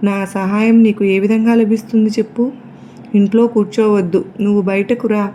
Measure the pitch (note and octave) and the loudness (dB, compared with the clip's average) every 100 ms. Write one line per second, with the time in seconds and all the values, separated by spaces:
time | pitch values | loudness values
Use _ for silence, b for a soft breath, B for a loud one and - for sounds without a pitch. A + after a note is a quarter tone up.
0 | G3+ G3 F#3+ G3+ F#3+ G3+ A3 A3+ A3+ G#3 | -2 -2 -4 -4 -2 0 4 4 4 2
1 | G3 F#3+ G3+ A3 A3 A#3 A3 A3 G#3+ A3+ | 0 0 0 0 2 2 2 -2 0 0
2 | G#3+ G#3+ A3 - A#3+ C4 - B B B | 0 -2 -4 -4 -4 -6 -20 B B B
3 | B G#3+ G3+ A3 A#3 A3+ G3+ G#3+ G#3+ G#3 | B 0 2 2 2 0 -2 0 0 2
4 | F3+ F3+ - - G3+ G3+ F#3+ G3 G3+ A#3+ | 0 -2 -4 -6 -2 0 0 -2 -2 -2
5 | A#3 G#3 G3+ | -2 -2 -4